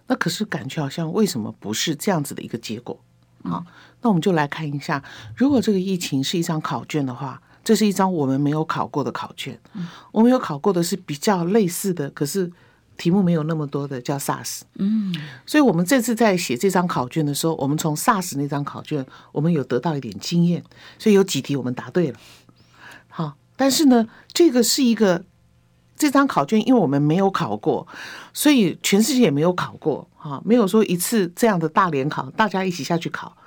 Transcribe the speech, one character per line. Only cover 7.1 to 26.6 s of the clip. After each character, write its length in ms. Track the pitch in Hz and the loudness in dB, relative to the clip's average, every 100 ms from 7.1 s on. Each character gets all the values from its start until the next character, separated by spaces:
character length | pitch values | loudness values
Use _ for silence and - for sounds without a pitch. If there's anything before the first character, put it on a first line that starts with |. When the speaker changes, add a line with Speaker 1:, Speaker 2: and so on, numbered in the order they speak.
Speaker 1:
话， 280 | 123 139 127 _ _ | -6 -10 -12 _ _
这 100 | - | 0
是 100 | 214 | 2
一 80 | 220 | 2
张 200 | 190 190 | 2 0
我 120 | 180 | 0
们 160 | 135 135 | 0 2
没 100 | 143 | 0
有 140 | 151 | 0
考 220 | 156 151 - | -2 -4 -4
过 160 | 147 | -4
的 80 | 123 | -4
考 220 | - - - | -6 -10 -12
卷。 220 | - - _ | -14 -14 _
Speaker 2:
嗯。 160 | 208 175 - - | -12 -12 -14 -6
Speaker 1:
我 100 | - | 2
们 80 | 233 | 4
有 80 | 254 | 4
考 200 | - 147 | 0 -2
过 140 | 208 | 0
的 80 | 180 | 0
是 120 | 170 | 0
比 220 | 190 - 147 | -4 -8 -4
较 280 | - 190 | 0 0
类 220 | 170 214 190 | 2 2 2
似 260 | 170 196 | 0 -4
的， 160 | 175 139 | -4 -6
可 140 | - | -4
是 240 | 143 196 175 - _ _ _ - | -4 -2 -6 -8 _ _ _ -6
题 140 | 170 | 0
目 100 | 185 | 2
没 120 | 180 | 4
有 100 | 170 | 2
那 140 | 151 160 | 0 -4
么 100 | 147 | -4
多 220 | 143 139 | -6 -6
的， 120 | 135 | -6
叫 160 | 120 139 | -6 -4
sars。 440 | - 135 123 - - | -4 -6 -8 -12 -12
Speaker 2:
嗯。 380 | - 196 220 196 165 147 135 | -4 -2 0 -2 -6 -8 -14
Speaker 1:
所 140 | - 311 | -2 4
以 20 | |
我 120 | 269 | 4
们 120 | 170 | 4
这 160 | 175 269 | 2 2
次 140 | 226 | 2
在 220 | 226 233 185 | 2 2 2
写 200 | 180 123 | 0 -2
这 140 | 202 | 0
张 160 | 185 175 | 2 0
考 220 | 170 123 | -2 -4
卷 180 | - 147 | -2 -2
的 80 | |
时 100 | 143 | 0
候， 120 | 165 160 | -2 -2
我 100 | 135 | -2
们 100 | 151 | -2
从 200 | 165 151 | -2 0
sars 420 | - 214 185 139 | 0 0 -2 -6
那 80 | 143 | -4
张 160 | 143 | -4
考 180 | 143 117 | -6 -10
卷， 220 | - 151 131 - - | -8 -8 -8 -14 -10
我 80 | - | -2
们 120 | 151 | 0
有 120 | 165 | 0
得 160 | 127 120 | 0 -2
到 160 | 170 147 | 0 -4
一 40 | |
点 160 | 123 101 | -6 -10
经 240 | - 175 | -2 2
验， 180 | 175 175 - - - - | 2 0 -6 -18 -20 -2
所 140 | 220 | 4
以 40 | 196 | 4
有 80 | |
几 180 | 196 - | 4 0
题 140 | - 143 | -4 -4
我 60 | |
们 100 | 120 | -4
答 160 | 123 - | -6 -4
对 220 | 180 160 | -2 -2
了。 60 | 110 - - _ _ _ _ - - _ | -4 -16 -20 _ _ _ _ -20 -20 _
好， 280 | - 160 - _ - | -10 -10 -10 _ -2
但 120 | 269 | 0
是 180 | 262 302 | 4 6
呢， 200 | 247 226 - - | 6 4 -4 -4
这 160 | - 339 | 2 4
个 140 | 247 | 4
是 220 | 220 - | 2 2
一 100 | 254 | 2
个， 300 | 220 214 170 - _ _ _ _ _ _ - | 4 4 2 -2 _ _ _ _ _ _ -2
这 140 | 302 | 2
张 160 | 277 277 | 4 2
考 180 | - | 2
卷 160 | 233 220 | 2 2